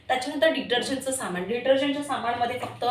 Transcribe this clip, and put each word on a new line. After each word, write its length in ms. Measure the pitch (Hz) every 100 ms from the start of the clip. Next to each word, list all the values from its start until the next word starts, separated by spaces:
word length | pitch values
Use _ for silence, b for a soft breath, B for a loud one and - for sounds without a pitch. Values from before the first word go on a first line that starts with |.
| B
त्याच्यानंतर 400 | 254 269 302 320
डिटर्जंटचं 640 | - 196 240 - 269 269
सामान, 360 | - 202 180 190
डिटर्जंटच्या 560 | 247 262 269 285 285
सामानमध्ये 560 | 277 233 233 233 240 254
फक्त 260 | - - 240